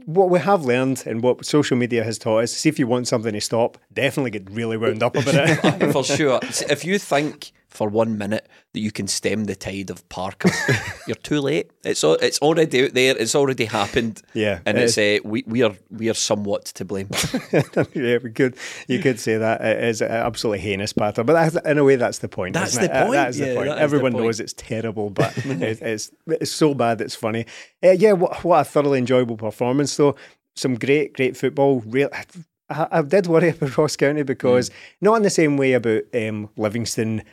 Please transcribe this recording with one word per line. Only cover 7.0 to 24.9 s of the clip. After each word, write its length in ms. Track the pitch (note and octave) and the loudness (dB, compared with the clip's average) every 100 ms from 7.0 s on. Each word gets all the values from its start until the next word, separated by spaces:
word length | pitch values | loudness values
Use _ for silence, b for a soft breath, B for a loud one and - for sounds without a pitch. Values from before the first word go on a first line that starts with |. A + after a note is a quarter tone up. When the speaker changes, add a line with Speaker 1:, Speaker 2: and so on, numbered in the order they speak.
| - C#3+ D3 - - - _ | 0 0 0 -6 -16 -20 _
Speaker 2:
for 180 | - G#2+ | -4 0
one 300 | G#2+ A2+ G#2 | 2 0 0
minute 320 | G2+ G#2 - b b | -2 -4 -6 b b
that 80 | - | -6
you 100 | G#2+ | -4
can 160 | - G2 | -4 -6
stem 380 | - G#2+ G#2 G#2 | -4 -2 -2 -4
the 100 | G#2 | -6
tide 340 | F#2+ G2 F#2+ | -8 -8 -10
of 180 | F2+ - | -12 -14
Parkers, 420 | - F#2+ - F3+ - - A2+ | -10 -8 -2 0 0 0 -2
Speaker 1:
<laughs> 260 | - - - | -4 -12 -10
Speaker 2:
you're 80 | A#2 | -10
too 240 | - D3 | -4 -2
late. 320 | C#3 D#3+ - _ - | -2 -2 -6 _ -6
It's 180 | - | 0
al-, 120 | D3+ D#3+ | 2 2
it's 240 | B2 - | 0 0
already 440 | D3 E3 D#3 B2 | 2 2 2 2
out 100 | C3+ | 2
there. 220 | B2 C3 C3 | 2 2 2
It's 160 | A2+ D3+ | 0 2
already 280 | C#3 A#2+ | 2 0
happened. 580 | A2 A2 G#2 C3 A#2 G2 - | -2 -2 -2 -2 -4 -6 -10
Speaker 1:
Yeah, 260 | A2 G#2 F2+ G#2 | -4 -2 -2 -2
Speaker 2:
And 120 | A#2+ | 0
Speaker 1:
it 60 | |
Speaker 2:
it's, 140 | A#2 A2 | 2 2
Speaker 1:
is. 240 | G#2 G#2 | 2 2
Speaker 2:
uh, 60 | - | 0
we, 160 | A2+ A2 | -6 -2
we 160 | A2+ | 0
are, 100 | A2+ G2 _ | 0 -2 _
we 200 | A2 A2 | -6 -4
are 40 | |
somewhat 520 | A2 - G#2 G2+ G2+ - | -2 -2 -2 -2 -6 -6
to 180 | - | -12
blame. 240 | F#2+ G2 G2 | -8 -8 -6
Speaker 1:
<laughs> 400 | - - A3+ - D#3 - D#3+ C#3 | -4 -4 -6 0 0 0 -2 -2
Yeah, 240 | E3 A#2+ A#2+ | -2 0 0
we 100 | A#2+ | -2
could, 260 | A2+ B2+ B B B - | 0 0 B B B -4
you 100 | B2 | 0
could 200 | C#3 B2 | 0 0
say 160 | A#2+ A2 | 0 0
that. 240 | A2 A2 | 0 0
It 220 | A2+ A2 A#2+ | 0 2 0
is 160 | G#2+ | 0
an 100 | A2+ | -2
absolutely 480 | A2+ A#2+ A2 A#2 G2 | 0 -2 -2 -2 -2
heinous 320 | G#2 F#2+ G#2 | -2 -4 -4
patter, 320 | - G#2+ A2 | -2 -2 0
but 80 | A#2 | 2
that's, 220 | E3 D#3+ D#3+ D#3+ | 2 2 0 0
in 120 | D3 | 2
a 60 | C#3 | 4
way, 100 | C3+ | 4
that's 240 | A2 - | 2 -2
the 80 | G#2 | -8
point, 260 | - F2+ B2+ | -6 -4 -4
Speaker 2:
That's 160 | F#3+ | -2
Speaker 1:
isn't 100 | A#2+ | -2
Speaker 2:
the 60 | - | 0
Speaker 1:
it? 40 | C3+ | 2
Uh, 40 | - | 2
Speaker 2:
point. 80 | |
Speaker 1:
that's 240 | C#3+ B2+ B2 | 2 0 -2
the 80 | C3+ | -2
Speaker 2:
Yeah, 80 | A#2+ | -2
Speaker 1:
point. 100 | - | -2
Speaker 2:
that 40 | |
is 60 | - | 0
the 40 | |
Speaker 1:
Everyone 280 | D3+ C#3+ B2+ | 2 2 2
Speaker 2:
point. 140 | A#2 A2+ | 0 0
Speaker 1:
knows 140 | A2 | -2
it's 120 | - | -8
terrible, 560 | - - A2+ A2+ | -12 -8 -6 -4